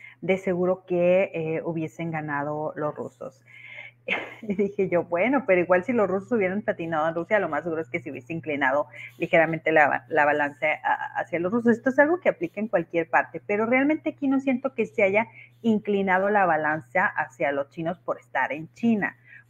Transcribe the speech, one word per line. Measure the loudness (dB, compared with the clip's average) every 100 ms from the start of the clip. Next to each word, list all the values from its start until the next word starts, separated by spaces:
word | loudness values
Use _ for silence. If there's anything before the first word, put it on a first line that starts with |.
| -20 -6
de | -2 0
seguro | 0 0 0 -2 -2
que, | 0 4 4 2
eh, | -2 -4 -4
hubiesen | -4 -6 -6 -8 -8
ganado | -6 -4 -4 -4 -6 -6 -6
los | -6 -6
rusos. | -10 -12 -16 -16 _ -20 -20 -18 -20 -16 -8
<laughs> | -8 -8 -10
Y | -6 -2
dije | -2 0 0
yo, | 0
"Bueno, | 0 0 2 0 2
pero | 2
igual | 4 2
si | 2
los | 0 2
rusos | 0 -2
hubieran | 0 0 -2
patinado | -4 -4 -4 -2 0
en | -2
Rusia, | 0 0
lo | 0
más | -2
seguro | -2 -4
es | -4
que | -8
se | -8
hubiese | -12 -8
inclinado | -8 -4 0 2 2 -2 -8 -18 -8
ligeramente | 2 4 4 0 2
la, | 6 6 2 -2
la | 2 4
balanza | 2 0 -2 -4 -2
a-, | -2 -4 -4 -8
hacia | -6 -4
los | -2
rusos". | 0 2 2
Esto | 2
es | 2
algo | 4 2
que | 0
aplica | -2 -4 -6
en | -2
cualquier | -2 0 -2 2
parte, | 2 0 -4 -4
pero | -2 0
realmente | 2 2 0 -4
aquí | -4 -2
no | 0
siento | 0 -2 -2 -4
que | -4
se | 0
haya | 2 2 -2 -6 -20 _
inclinado | 0 0 0 0 2 2 2
la | 2 4
balanza | 2 0 -2 -2 0 0
hacia | 0 -6 -2 -2
los | -2 -4
chinos | -6 -6 -6
por | -6 -8
estar | -6 -4 -2
en | -4 -10 -4
China, | 0 0 -2 -6 -18 -20